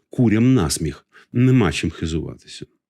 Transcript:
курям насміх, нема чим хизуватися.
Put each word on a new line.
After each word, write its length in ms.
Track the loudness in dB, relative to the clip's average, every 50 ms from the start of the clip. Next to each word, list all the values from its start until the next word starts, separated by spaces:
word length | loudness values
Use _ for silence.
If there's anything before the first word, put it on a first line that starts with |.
| _ _
курям 440 | -2 0 2 2 2 2 4 4 2
насміх, 520 | 2 0 -2 -4 -4 -6 -6 -8 -10 _ _ _ -20 _ _ -2
нема 380 | 0 2 4 4 4 2 2
чим 180 | 0 -2 -4 -6
хизуватися. 760 | -6 -6 -6 -6 -6 -6 -8 -10 -14 -16 _ -20 -20 -18 -20 -20 _ _ _ _